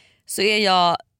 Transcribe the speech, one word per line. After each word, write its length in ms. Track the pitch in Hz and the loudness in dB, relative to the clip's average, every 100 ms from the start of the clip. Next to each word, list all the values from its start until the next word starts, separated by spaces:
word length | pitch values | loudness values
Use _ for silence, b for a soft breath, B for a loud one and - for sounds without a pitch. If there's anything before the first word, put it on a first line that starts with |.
| B B B | B B B
så 160 | - | -4
är 160 | 202 214 | -2 0
jag, 380 | 208 185 175 170 - _ | 0 2 2 -2 -8 _